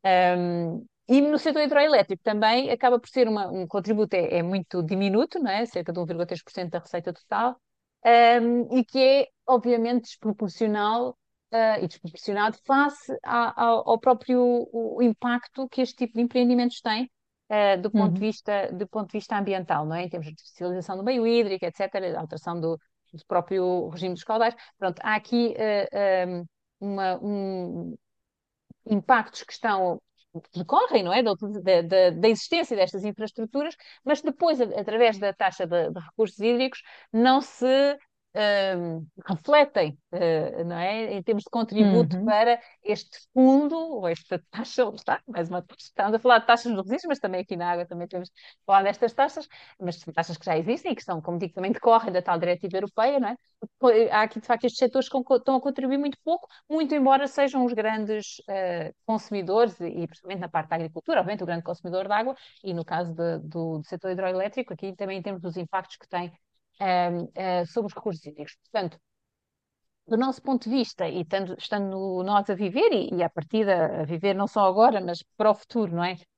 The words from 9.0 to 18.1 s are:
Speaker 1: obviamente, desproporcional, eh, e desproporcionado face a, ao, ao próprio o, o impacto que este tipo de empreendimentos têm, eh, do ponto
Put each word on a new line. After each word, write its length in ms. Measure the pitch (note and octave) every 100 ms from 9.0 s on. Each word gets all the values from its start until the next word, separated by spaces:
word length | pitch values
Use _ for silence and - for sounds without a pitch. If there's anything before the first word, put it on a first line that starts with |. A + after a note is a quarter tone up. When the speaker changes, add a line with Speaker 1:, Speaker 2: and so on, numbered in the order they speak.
| C4 C#4 - _ -
Speaker 1:
obviamente, 580 | B3+ A#3+ A#3+ A3+ B3
desproporcional, 1080 | A#3 - A3 G3+ G#3 - A3 G#3 G#3 A#3 B3 - _ _ _
eh, 320 | A3+ A3 G#3+
e 40 | F3+
desproporcionado 720 | - E3+ - - G3+ G#3+ A3+
face 520 | - C4+ C#4+ C#4+ - C4+
a, 400 | - A#3+ A#3 -
ao, 260 | A#3 A3+ -
ao 100 | A3
próprio 420 | C4 B3 - B3
o, 560 | B3 A#3+ - A3+ A3+ -
o 40 |
impacto 680 | A#3+ A3 A#3+ A#3+ - - C4
que 120 | -
este 140 | B3
tipo 200 | - A#3+
de 60 | A3+
empreendimentos 600 | A#3+ B3 B3 B3 B3 -
têm, 280 | A#3 G#3+ B3+ _ _ _ _
eh, 280 | G#3+ G3+ F#3+
do 120 | G3+
ponto 220 | G#3+ G3